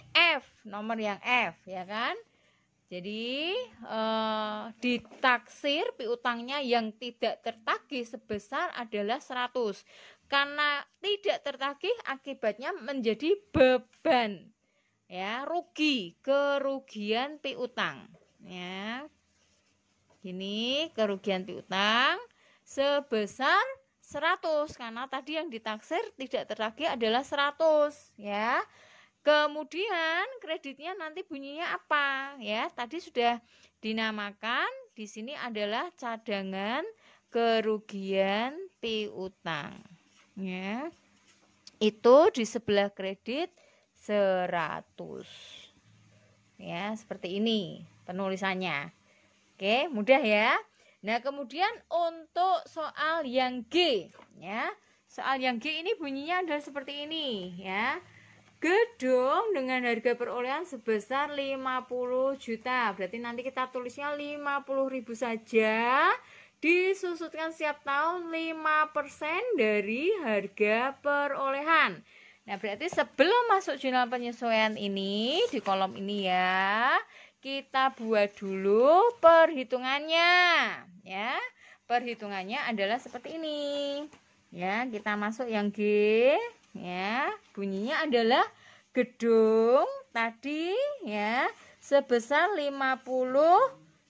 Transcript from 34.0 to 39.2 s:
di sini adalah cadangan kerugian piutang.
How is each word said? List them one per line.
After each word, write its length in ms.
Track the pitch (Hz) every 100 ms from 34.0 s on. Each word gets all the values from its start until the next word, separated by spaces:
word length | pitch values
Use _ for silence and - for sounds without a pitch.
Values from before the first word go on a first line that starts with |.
| 220 214 202 202 220 262 392 523 480 -
di 80 | 208
sini 240 | 220 233
adalah 560 | 285 247 214 208 226 349 -
cadangan 880 | 240 226 226 202 190 190 202 262 415 440 _ _ _
kerugian 1200 | 233 233 226 214 214 - 202 190 190 196 202 247 320 381 -
piutang. 960 | 240 220 208 113